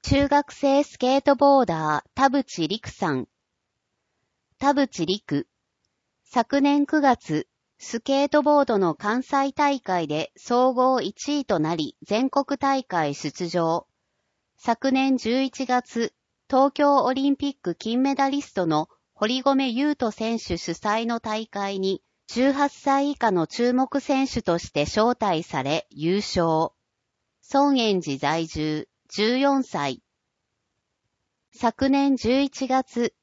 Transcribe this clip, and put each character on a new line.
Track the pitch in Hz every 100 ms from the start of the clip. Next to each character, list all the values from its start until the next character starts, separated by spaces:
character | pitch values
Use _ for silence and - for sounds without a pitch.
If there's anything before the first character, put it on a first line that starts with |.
中 | - 277 285
学 | 285 285
生 | - 277 277
ス | 294 -
ケ | 254 277
ー |
ト | 285 277
ボ | 277 277
ー |
ダ | 247 160 156 151
ー、 | - -
田 | 269
淵 | 247 - - 156
陸 | 214 -
さ | - 180
ん。 | 135 - _ _ _ _ _ _ _ _ _ _ _ _ _
田 | 269
淵 | 277 277 - 160
陸。 | 202 - 143 - _ _ _ _ _ _ _
昨 | _ 254 233 277
年 | 277 285 285
九 | 311
月、 | 277 240 - 156 - _ _ _
ス | - 233
ケ | - 269
ー | 285
ト | 302
ボ | 285 294
ー |
ド | 277 214
の | 180 151
関 | 208 240
西 | 254 277 277
大 | 269 285 277
会 | - 180 156
で | 151 -
総 | _ - 240 254
合 | 247 254 262
一 | 196 - - 294
位 |
と | 262 180
な | 156 165
り、 | 147 -
全 | - 208 262
国 | 277 277 277
大 | 277 269
会 | 254 180 151
出 | 143 151 - 175
場。 | 180 165 165 - _ _ _ _ _ _ _
昨 | - - 269
年 | 262 269 254
十 | 220 254
一 | 269 - 262
月、 | 254 - 233 233 _ _ _ _
東 | 254 277
京 | - 285 285
オ | 240
リ | 262 277
ン | 277
ピ | 285
ッ | 269
ク | - 170
金 | 220 233
メ | 269 277
ダ | 277
リ | 277
ス | -
ト | - 170
の | 151 160 _ _
堀 | _ 214 254
米 | 269 269 262
雄 | 226 294
斗 | 294 226
選 | - 220 233
手 | - 170
主 | -
催 | 165 214 220 233
の | 233
大 | 220 214 220
会 | 202 196 196
に、 | 190 190 _ _ _
十 | 226 269
八 | 277 285
歳 | - - 277 285
以 | 285
下 | 226
の | 185 160
注 | - 240
目 | 247 262 277
選 | - 269 269
手 | -
と | 202 170
し | -
て | -
招 | 147 - 226 247
待 | 208 165
さ | 165 151
れ、 | 135 156 -
優 | 143 156 196
勝。 | 208 190 165 160 160 _ _ _ _ _ _ _
尊 | _ 277 285
厳 | 269 226 190
寺 | 156 135
在 | 143 165 165
住、 | 156 156 151 - _ _
十 | - 214 254
四 | 277 277
歳。 | 254 170 143 131 _ _ _ _ _ _ _ _ _ _ _ _ _ _ _
昨 | - 233 - 269
年 | 277 277 262
十 | 220 254
一 | 277 - 262
月 | 262 269 - 233 _